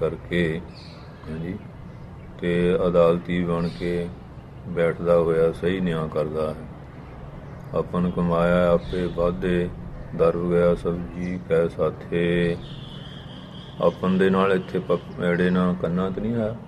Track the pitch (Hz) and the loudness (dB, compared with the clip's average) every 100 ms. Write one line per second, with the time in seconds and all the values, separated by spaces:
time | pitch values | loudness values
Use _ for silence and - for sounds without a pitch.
0 | 80 80 - 87 82 80 - - - - | -2 -4 -2 0 0 -2 -8 -14 -16 -16
1 | - - - 80 82 107 - - - - | -16 -16 -10 -8 -6 -8 -10 -14 -16 -14
2 | - - - - 87 87 87 90 90 87 | -16 -16 -16 -6 -2 2 4 4 4 6
3 | 85 87 87 87 87 85 85 - 87 87 | 6 6 2 0 2 0 -2 -2 -2 -2
4 | 85 - - - - - - 85 85 78 | -4 -8 -14 -16 -16 -14 -6 0 2 2
5 | 85 85 82 80 82 76 85 95 90 80 | 4 4 6 4 2 2 0 0 0 0
6 | 80 78 76 78 78 76 - - - - | -2 -2 -2 -2 -2 -4 -10 -14 -16 -16
7 | - - - - - - - 82 82 90 | -16 -14 -14 -14 -14 -14 -6 -4 -2 0
8 | 90 87 87 85 85 87 87 85 - 92 | 0 0 2 4 4 6 6 4 2 -2
9 | 87 85 87 87 92 87 87 - - - | -2 0 0 0 0 0 0 -4 -12 -12
10 | - - 85 85 87 87 87 87 90 85 | -10 2 4 4 2 4 4 4 0 -2
11 | 87 87 90 90 - 82 85 - 80 - | -4 -6 -4 -6 0 2 2 0 -2 -2
12 | - 87 85 87 85 85 - - - - | -4 0 2 2 2 -2 -6 -12 -12 -14
13 | - - - - - - - - 87 - | -14 -14 -14 -14 -14 -14 -14 0 2 2
14 | 92 92 95 95 98 95 92 92 - 87 | 2 4 4 6 4 2 0 -4 0 -2
15 | - - 90 87 90 90 90 90 87 87 | -2 -4 0 2 4 4 2 2 0 0
16 | 95 95 107 117 107 117 | -2 -2 -2 -2 -2 -4